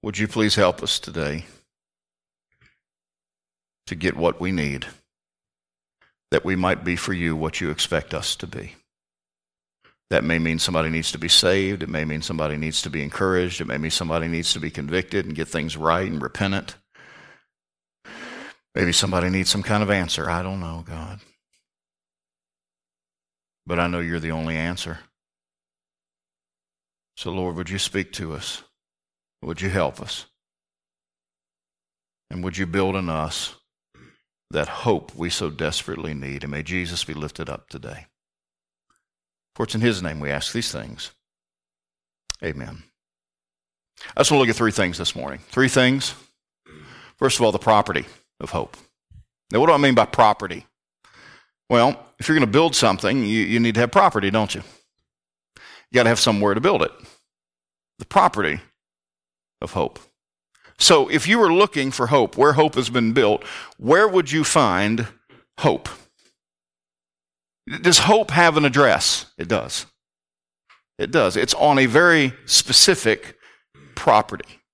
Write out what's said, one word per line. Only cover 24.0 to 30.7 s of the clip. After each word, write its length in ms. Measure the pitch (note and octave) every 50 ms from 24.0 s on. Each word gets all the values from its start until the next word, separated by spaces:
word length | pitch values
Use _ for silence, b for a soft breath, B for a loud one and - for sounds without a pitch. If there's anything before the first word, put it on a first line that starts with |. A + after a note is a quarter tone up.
| F2 E2 E2+ E2
the 120 | D#2 D#2+
only 240 | D#2+ D#2+ D#2+ D#2+ D#2+
answer. 440 | D#2 D#2+ E2+ F2+ F2+ - E2 D#2+ D#2+ - _ _ _ _ _ _ _ _ _ _ _ _ _ _ _ _ _ _ _ _ _ _ _ _ _ _ _ _ _ _ _ _ _ _ _ _ _ _ _ _ _ _
So, 160 | - - F2+
Lord, 240 | F2 F#2 F#2 F2+ E2
would 140 | E2+ F2+ E2
you 100 | F#2+ G2
speak 320 | - - - G2 F2+ - -
to 200 | - F2 D#2+ D2+
us? 280 | D2 - - - - - _ _ _ _ _ _ _ _ _ _ _ _ _ _ _
Would 200 | - D2+ E2+ -
you 80 | F#2 G2
help 320 | F2+ F#2+ E2 C2+ - -
us? 240 | - - - - - _ _ _ _ _ _ _ _ _